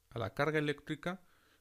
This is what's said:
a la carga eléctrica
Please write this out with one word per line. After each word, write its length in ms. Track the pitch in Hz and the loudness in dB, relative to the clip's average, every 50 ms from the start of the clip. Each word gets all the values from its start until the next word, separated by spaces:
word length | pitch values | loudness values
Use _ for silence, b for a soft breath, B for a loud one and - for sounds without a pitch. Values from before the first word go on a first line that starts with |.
| _ _ | _ _
a 80 | - 117 | -6 -4
la 160 | 107 - - | -4 -2 0
carga 240 | - 143 156 151 156 | 2 2 2 4 2
eléctrica 640 | 147 147 143 143 - - 156 - - 175 185 - b b b b b b b b | 2 2 0 -2 -6 -8 -6 -4 -4 -6 -6 -6 b b b b b b b b